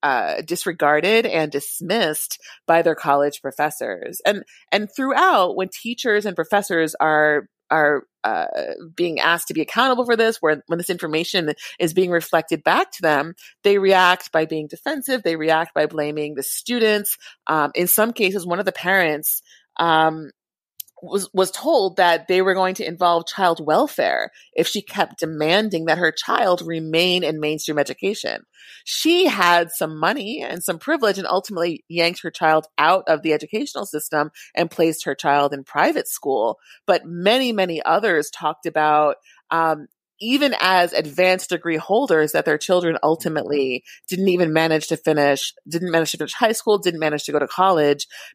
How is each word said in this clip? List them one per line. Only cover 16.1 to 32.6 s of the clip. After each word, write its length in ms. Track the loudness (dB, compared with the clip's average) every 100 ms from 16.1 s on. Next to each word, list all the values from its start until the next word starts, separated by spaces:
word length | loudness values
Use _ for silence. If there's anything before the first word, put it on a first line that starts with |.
| -4 -6 -6
the 80 |
students. 760 | -8 -8 -4 0 2 2 -2 -8 -12 -12 -2
Um, 240 | 0 0 0
in 120 | 0
some 260 | 2 0
cases, 320 | 0 -2 -2 -4
one 140 | -4
of 60 | -2
the 60 |
parents, 720 | -4 0 2 2 0 -4 -6 -8 _ _ -2
um, 540 | 2 4 2 0 -10 _ _ _ _ -20 -20 _ -6
was, 240 | -6 -2
was 180 | 0 0
told 460 | 0 0 2 2 2
that 320 | 4 2 2
they 120 | 2
were 120 | 2
going 220 | 2 0 -2
to 120 | -6
involve 400 | 0 2 2 -2
child 320 | 0 0 2
welfare 680 | 2 2 2 0 0 0 -4 _ _
if 160 | -4 -2
she 120 | -2
kept 380 | -6 -4 -4 -4
demanding 640 | -6 -2 0 2 0 -2 0
that 120 | 0
her 160 | 0
child 480 | -2 -2 0 2 0 -2
remain 600 | -8 -2 0 2 0 -2
in 160 | -2
mainstream 360 | -4 -4 -4 -2
education. 680 | -4 -4 -6 -6 -6 -8 _ _ -20 -18 -10
She 420 | -4 2 2 2
had 420 | 2 4 4 2
some 280 | -4 -6 -2
money 420 | -2 -2 -6 -8
and 220 | -10 -8
some 160 | -6 -6
privilege 380 | -4 0 0 0
and 100 | -2
ultimately 560 | -2 -2 -4 -4 -4 -6
yanked 320 | 0 0 -2
her 100 | -10
child 360 | 0 2 2